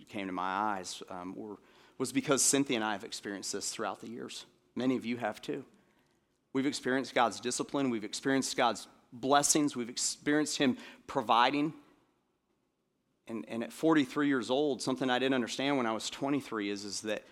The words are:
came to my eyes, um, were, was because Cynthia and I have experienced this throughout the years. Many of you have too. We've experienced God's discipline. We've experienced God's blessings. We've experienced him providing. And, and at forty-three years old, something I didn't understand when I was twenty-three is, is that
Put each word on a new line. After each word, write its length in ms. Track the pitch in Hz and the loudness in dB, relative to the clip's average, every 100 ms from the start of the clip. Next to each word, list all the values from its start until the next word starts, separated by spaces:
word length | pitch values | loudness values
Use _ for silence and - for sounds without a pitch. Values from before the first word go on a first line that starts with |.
| - | -14
came 180 | 110 95 | -8 -6
to 60 | |
my 440 | 90 92 95 107 98 | -4 -2 0 -2 -2
eyes, 260 | 90 - - | -6 -12 -12
um, 240 | 92 90 95 | -12 -10 -10
were, 220 | 107 98 _ - - - | -12 -14 _ -20 -16 -8
was 120 | 127 | -2
because 320 | 131 135 135 | -2 2 2
Cynthia 340 | - 139 143 120 | 4 4 2 0
and 80 | |
I 80 | 107 | 0
have 120 | 101 | -4
experienced 480 | - - 110 98 - | -6 -10 -8 -8 -6
this 180 | 101 - | -6 -6
throughout 300 | - 104 104 | -4 -6 -6
the 80 | 113 | -10
years. 380 | 120 127 - - _ _ | -10 -10 -12 -16 _ _
Many 220 | - 127 127 | -2 0 0
of 80 | |
you 140 | 110 120 | -2 -2
have 240 | 113 110 | -2 -4
too. 200 | - 143 127 _ _ _ _ _ _ _ _ | -6 -8 -8 _ _ _ _ _ _ _ _
We've 120 | 135 135 | -2 0
experienced 480 | 120 131 135 120 | 0 0 0 2
God's 240 | - 120 101 | 4 4 2
discipline. 520 | 123 123 147 147 135 | -4 -2 -2 0 0
We've 120 | 113 | 0
experienced 540 | 104 - 143 135 127 - | -4 -4 2 2 2 2
God's 320 | 123 104 - - _ | 2 2 -8 -20 _
blessings. 640 | 123 131 143 143 165 147 135 | -4 4 6 6 4 2 0
We've 140 | 117 | -6
experienced 680 | 127 - - - 151 147 - | -4 -4 -2 2 2 2 2
him 220 | 143 117 - - - | 2 2 -4 -18 -6
providing. 680 | 139 113 113 123 143 151 151 - _ _ _ _ _ _ _ _ _ _ _ _ _ - | -2 4 6 6 4 -2 -4 -18 _ _ _ _ _ _ _ _ _ _ _ _ _ -10
And, 160 | 113 - | -10 -6
and 160 | 117 | -6
at 100 | 120 | -8
forty-three 520 | - 160 156 127 - 143 | 0 4 6 4 2 2
years 240 | 135 107 | 2 2
old, 300 | 131 151 117 | 0 2 0
something 300 | - 131 131 | -2 0 2
I 80 | 123 | 2
didn't 160 | 131 | 2
understand 420 | 135 113 - 135 143 | 2 0 -2 0 0
when 100 | 117 | 0
I 60 | |
was 160 | 110 - | -2 -4
twenty-three 640 | - 135 143 - 113 101 | -4 -2 -2 -2 -4 -4
is, 140 | 101 | -4
is 180 | 104 95 | -6 -8
that 200 | 107 104 - | -6 -6 -8